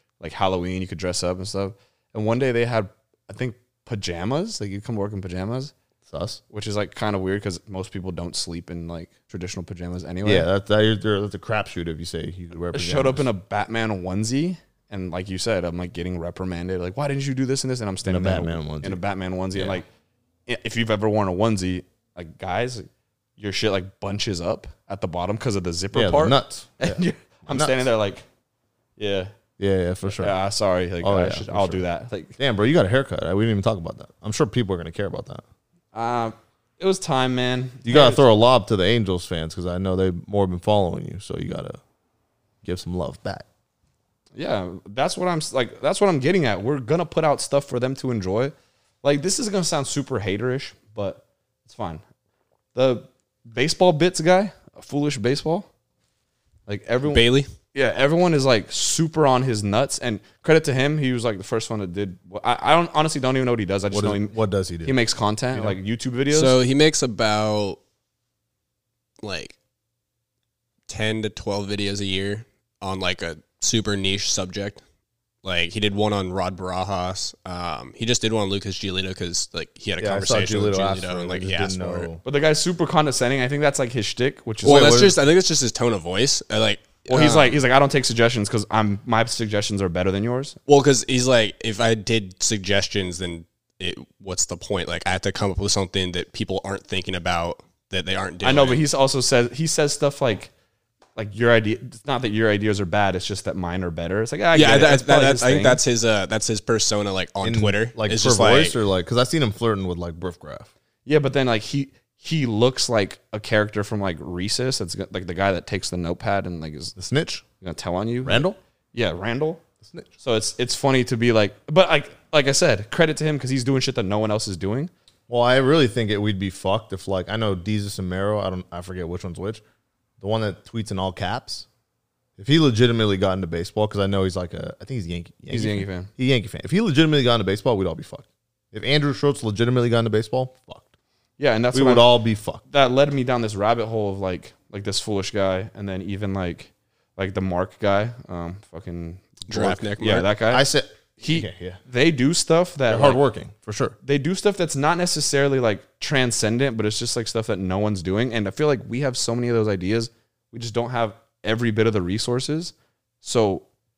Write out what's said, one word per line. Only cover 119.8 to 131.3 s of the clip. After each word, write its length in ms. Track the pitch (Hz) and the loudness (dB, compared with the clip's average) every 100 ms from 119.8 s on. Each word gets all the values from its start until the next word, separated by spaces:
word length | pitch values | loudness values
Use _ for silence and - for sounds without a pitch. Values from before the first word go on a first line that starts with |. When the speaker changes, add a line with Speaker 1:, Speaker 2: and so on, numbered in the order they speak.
| _ | _
Speaker 2:
snitch. 300 | 165 - _ | -20 -20 _
Speaker 1:
So 160 | - | -2
it's, 220 | 113 - - | -2 -2 -4
it's 160 | 123 | -4
funny 300 | - 139 131 123 | 0 2 2 2
to 100 | 120 | 2
be 160 | 120 | 4
like, 240 | 110 104 - - | 4 2 -2 -2
but, 220 | 160 170 | 2 4
like, 200 | 156 - - - | 2 -2 -18 0
like 140 | 151 135 | 2 2
I 60 | |
said, 360 | 135 165 104 104 | 4 4 2 -2
credit 280 | - 160 147 | 2 2 2
to 60 | |
him 140 | 156 147 | -2 -2
'cause 140 | 127 | -2
he's 120 | 131 | -2
doing 180 | 123 135 | 0 0
shit 140 | 135 123 | 0 -2
that 80 | |
no 140 | 95 104 | -2 0
one 140 | 110 | 0
else 160 | 107 104 | 0 -2
is 100 | 90 | -4
doing. 320 | 95 117 175 _ _ _ - | -4 -4 -6 _ _ _ -4
Speaker 2:
Well, 160 | 120 | 2
I 140 | 120 131 | 4 6
really 300 | 131 160 123 | 6 6 4
think 220 | 120 107 | 2 0
it, 80 | 104 | 0
we'd 220 | 104 98 | 0 0
be 100 | 98 | -4
fucked 420 | - 95 107 - | -4 -2 -2 -2
if, 160 | 95 - | -10 -4
like, 220 | 95 90 | -4 -4
I 80 | 110 | -2
know 180 | 110 92 | -2 -2
Desus 440 | 87 107 101 - | -2 -4 -4 -6
and 100 | 92 | -6
Mero, 300 | 92 101 107 | -4 -2 -2
I 100 | 95 | -4
don't, 160 | 92 - | -6 -10
I 100 | 87 | -14
forget 260 | 92 92 85 | -12 -10 -8
which 160 | 87 | -8
one's 160 | 95 85 | -10 -8
which, 220 | 95 113 _ _ _ _ _ _ | -10 -10 _ _ _ _ _ _
the 60 | 98 | -4
one 160 | 113 | -2
that 240 | 107 87 - | -2 -6 -10
tweets 240 | 117 110 | -8 -6
in 80 | 95 | -4
all 140 | 95 | -4
caps. 560 | 87 90 | -4 -6